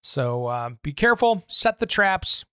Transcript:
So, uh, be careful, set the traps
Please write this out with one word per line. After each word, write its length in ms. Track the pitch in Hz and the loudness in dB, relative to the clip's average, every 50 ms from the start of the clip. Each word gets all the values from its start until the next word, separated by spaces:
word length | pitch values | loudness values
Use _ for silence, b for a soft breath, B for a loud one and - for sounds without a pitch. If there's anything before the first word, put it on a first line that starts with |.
| _ | _
So, 420 | - - 147 127 120 120 123 123 | -8 -6 -4 -4 -2 -2 -4 -4
uh, 240 | 120 120 120 120 120 123 - _ | -4 -4 -4 -6 -8 -10 -10 _
be 100 | 147 143 | -10 -4
careful, 500 | - - 233 240 226 240 233 226 190 - _ | 2 4 4 4 4 4 2 2 0 -2 _
set 320 | - - - 233 220 _ | -4 0 0 0 0 _
the 80 | 233 - | -4 -2
traps 580 | - - 202 196 190 185 - - - - - _ | 0 2 2 2 2 0 0 0 -2 -2 -4 _